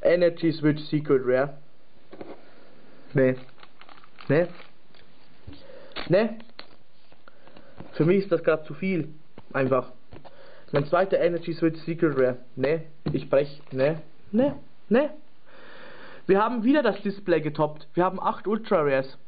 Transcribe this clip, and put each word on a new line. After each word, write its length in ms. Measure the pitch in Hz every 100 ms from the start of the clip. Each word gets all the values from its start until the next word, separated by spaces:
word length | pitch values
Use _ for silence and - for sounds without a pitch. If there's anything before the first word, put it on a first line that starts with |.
Energy 500 | 135 175 175 170 165
Switch 300 | 147 151 151
Secret 380 | - 151 147 139
Rare. 320 | 123 127 143 - - - - - - - - - - - - - - - -
Nee. 220 | 143 131 131 - - - - - - - - -
Nee. 180 | 143 180 - - - - - - - - - - - - - - - -
Nee. 220 | 180 220 - - - - - - - - - - - - - - - -
Für 120 | -
mich 200 | 156 196
ist 80 | 196
das 120 | 165
grad 220 | 165 156 -
zu 80 |
viel. 340 | 147 190 180 147 - - - -
Einfach. 380 | 135 131 131 - - - - - - - - -
Mein 160 | 143 147
zweiter 320 | 175 190 175
Energy 360 | 165 170 170
Switch 260 | 156 165 160
Secret 340 | - 165 165 135
Rare. 200 | 127 123 - -
Nee. 260 | 135 160 156 - -
Ich 180 | 147 -
brech. 320 | 139 147 - -
Nee. 260 | 131 139 160 - - -
Nee. 200 | 208 277 - - - -
Nee. 180 | 233 294 - - - - - - - - - - -
Wir 160 | - 190
haben 220 | 220 247
wieder 220 | 214 302
das 180 | 240 185
Display 380 | 202 190 - 165
getoppt. 480 | 151 147 151 151 -
Wir 100 | -
haben 160 | 185 185
acht 260 | - - 185
Ultra 300 | 220 220 185
Rares. 420 | 147 135 135 -